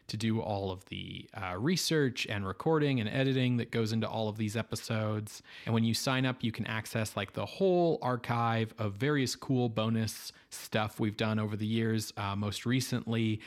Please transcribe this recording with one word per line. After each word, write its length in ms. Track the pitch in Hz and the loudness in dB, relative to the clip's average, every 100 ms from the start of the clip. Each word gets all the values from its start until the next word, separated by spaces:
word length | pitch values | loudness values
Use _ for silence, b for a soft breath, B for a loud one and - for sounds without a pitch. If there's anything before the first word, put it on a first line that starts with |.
| - | -10
to 80 | 110 | -2
do 240 | 113 110 | 0 0
all 320 | - 101 98 | 0 -2 -2
of 120 | 92 - | -6 -10
the, 420 | 95 92 95 - | -12 -10 -12 -12
uh, 220 | - 92 90 | -10 -6 -2
research 720 | 135 180 - 160 135 - - | 0 2 2 2 2 0 -4
and 160 | 107 | -2
recording 540 | 95 95 160 160 147 127 | -2 -2 2 2 4 2
and 100 | 107 | 0
editing 480 | 120 135 131 127 123 | 0 2 4 2 2
that 120 | 113 | 0
goes 220 | 117 107 | 0 0
into 140 | 113 107 | 0 0
all 220 | 113 107 | -2 -2
of 80 | 107 | -2
these 200 | 107 110 | -2 -2
episodes. 840 | 110 110 - 113 107 107 107 - B B | -4 -6 -2 -2 0 -2 -4 -12 B B
And 80 | - | 0
when 120 | 113 | 2
you 100 | 113 | 4
sign 320 | 110 - 131 131 | 2 2 2 2
up, 160 | 127 | 0
you 80 | 110 | -2
can 160 | 113 107 | -2 -4
access, 500 | 110 107 117 107 - | -4 -2 -2 -2 -4
like, 180 | 101 | -4
the 120 | - 101 | -4 -6
whole 520 | - 190 175 170 - | 0 4 4 4 2
archive 720 | 127 123 - 117 117 113 113 - | 0 -2 0 2 2 2 0 -2
of 160 | 107 | -4
various 420 | 98 135 147 123 - | 0 2 2 2 -2
cool 320 | - 127 123 | 0 2 2
bonus 640 | 110 110 113 107 - - B B | 2 2 2 0 -4 -14 B B
stuff 480 | - - 113 110 - | -14 -2 0 0 0
we've 180 | 113 101 | -2 2
done 220 | 110 107 | 0 2
over 180 | 107 104 | 0 -2
the 100 | 107 | 0
years. 460 | 113 113 110 110 - | 2 2 2 -2 -4
Uh, 180 | 101 | -4
most 320 | 101 104 - 120 | -2 -2 -2 0
recently, 760 | 131 127 120 113 113 110 107 | 0 0 -4 0 0 0 -2